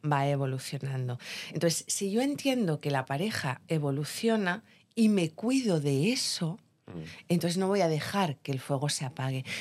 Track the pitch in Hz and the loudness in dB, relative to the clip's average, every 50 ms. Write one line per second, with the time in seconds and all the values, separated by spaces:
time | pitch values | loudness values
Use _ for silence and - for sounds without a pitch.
0 | - 147 147 139 139 143 143 139 139 131 131 131 - - 147 135 139 135 135 131 | 0 2 2 2 4 2 2 0 0 -2 -4 -4 -6 -8 -8 -6 -4 -4 -4 -4
1 | 127 123 123 - - - - - - - - 151 170 170 160 - - - - - | -4 -4 -6 -6 -8 -12 -12 -10 -10 -8 -4 0 0 2 0 0 -4 -4 -4 -2
2 | 202 196 202 233 269 285 285 - - 277 262 254 214 165 151 143 - 147 139 131 | -2 0 0 0 0 0 -2 0 0 0 2 2 2 0 0 0 0 0 0 0
3 | 131 - 139 143 190 220 220 - - 131 127 - - - 165 156 147 143 135 143 | 0 -2 -2 -2 -2 -2 -2 -2 -2 -4 -4 -4 -4 -2 -2 0 0 0 0 -2
4 | 147 - - - 220 226 226 220 196 180 175 113 - - - _ _ _ _ 233 | -2 -4 -4 -2 0 2 2 2 2 0 -2 -2 -6 -14 -20 _ _ _ _ 4
5 | 220 214 208 190 170 160 - - 208 247 262 269 247 208 170 151 143 147 139 135 | 4 6 6 4 2 0 -2 -4 -2 0 2 2 4 4 2 4 4 2 2 4
6 | 156 220 254 254 - - - - 175 156 190 - - _ _ _ _ - - - | 4 4 2 2 0 -2 -2 -2 -4 -4 -4 -8 -14 _ _ _ _ -14 -12 -12
7 | 156 160 - - - - 175 170 165 175 165 190 190 185 202 202 175 165 156 147 | -12 -12 -14 -16 -2 2 2 2 2 2 0 0 2 2 4 4 4 4 2 2
8 | - - - 202 190 151 131 - - 143 135 127 - - 143 131 147 143 - - | 0 -2 0 0 2 0 0 -4 -6 -6 -6 -4 -2 -2 -2 -2 0 -2 -2 -2
9 | 143 127 - - 131 135 131 131 131 - - - | -4 -6 -4 -4 -4 -2 -2 -4 -6 -6 -8 -10